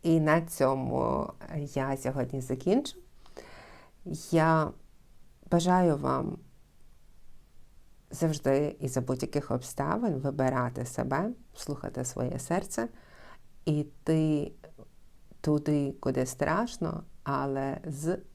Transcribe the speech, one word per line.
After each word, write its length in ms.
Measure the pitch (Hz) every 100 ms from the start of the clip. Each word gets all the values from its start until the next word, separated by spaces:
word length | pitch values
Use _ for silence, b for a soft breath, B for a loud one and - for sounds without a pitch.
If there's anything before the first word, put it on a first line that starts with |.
І 160 | 165 165
на 220 | 151 160
цьому 880 | 170 - 135 135 131 127 120 131 - - - 160
я 420 | 143 139 135 135
сьогодні 440 | 131 135 127 135
закінчу. 560 | 127 127 - 226 294 - - - B B B B B B B - 180 - -
Я 400 | 165 156 - 156 - - - - - - - -
бажаю 460 | 170 170 180 180 147
вам 400 | 139 135 - - - - - - - - - - - - - - - - - - -
завжди 640 | - 165 147 143 135 147 -
і 80 | 131
за 140 | 127
будь-яких 500 | 127 131 - 147 -
обставин 600 | 123 - - 143 190 240
вибирати 720 | 143 139 143 131 131 123 123 123
себе, 440 | - 120 135 202 247 - -
слухати 500 | - 139 - - 127
своє 340 | - 123 135
серце, 480 | - 175 190 - 233 B B B B B - - -
і 140 | 151
йти 720 | 151 - - 160 156 151 143 - - - - - - - - -
туди, 540 | - 151 151 147 139 139
куди 260 | - 131 127
страшно, 800 | - 147 170 240 - 160 165 - -
але 540 | - 139 139 135 135 139 165
з 320 | 143 156 190 -